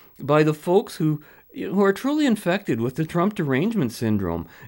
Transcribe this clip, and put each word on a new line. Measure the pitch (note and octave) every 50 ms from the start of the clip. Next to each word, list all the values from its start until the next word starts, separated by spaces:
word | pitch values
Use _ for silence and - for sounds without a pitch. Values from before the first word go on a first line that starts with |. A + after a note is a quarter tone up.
| - - _ -
by | - B2+ D3 D3+ D#3
the | D#3 D3+
folks | D#3 - F3 F3+ G3+ A3+ - -
who, | - D#3+ D#3 D3+ D3+ - - - - - _ -
you | - F#3 F3+
know, | -
who | G3 G3+
are | G3 G3
truly | G3 - C4+ D4 D#4 D4+
infected | C4+ A3 - - F3 F3 G3 - - C#3+ A2+
with | A2+ B2+ -
the | - D#3+
Trump | - - F3 E3+ G#3+ G#3+
derangement | - E3 C#3 C3 B2+ E3+ A3+ A3+ G#3 C#3+ A2+ -
syndrome. | - A#2 A2 G#2+ G2+ F#2+ E2+ E2 E2+ E2 - - - -